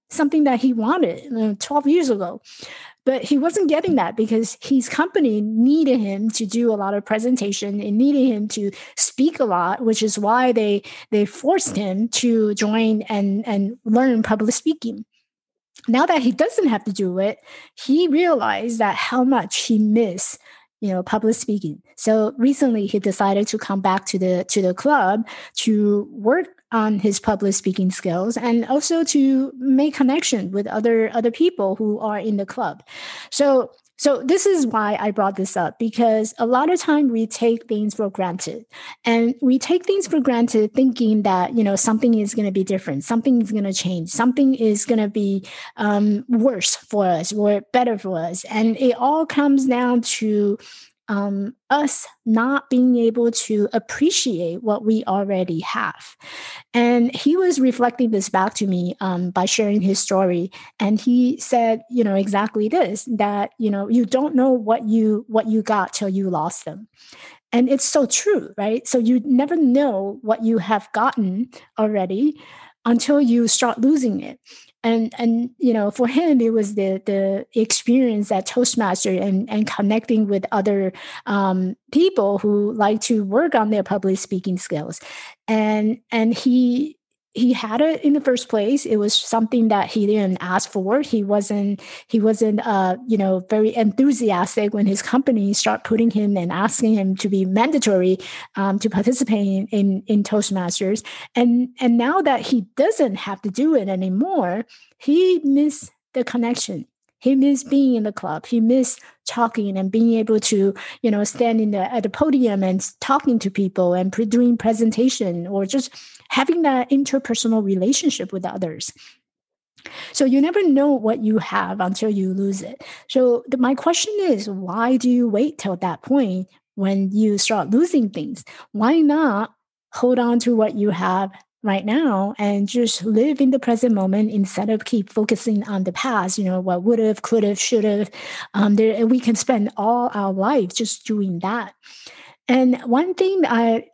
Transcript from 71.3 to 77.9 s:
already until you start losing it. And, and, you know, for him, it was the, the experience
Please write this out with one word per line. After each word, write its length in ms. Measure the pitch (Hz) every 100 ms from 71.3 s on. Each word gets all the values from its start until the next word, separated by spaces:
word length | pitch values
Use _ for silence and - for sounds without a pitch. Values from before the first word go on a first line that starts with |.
| 190 254 - - -
already 640 | 214 208 185 190 294 - - - - _ 233
until 340 | 233 - 294
you 260 | 254 233 233
start 320 | - 240 226
losing 440 | 262 302 247 190
it. 180 | - - _ - - _
And, 320 | 226 226 226 -
and, 320 | 233 233 247 -
you 160 | 254
know, 180 | 220 202
for 160 | 226 240
him, 360 | 269 339 269
it 100 | 226
was 220 | 226 202
the, 260 | 208 196 190 -
the 400 | 196 196 196 - 233
experience 720 | 220 - -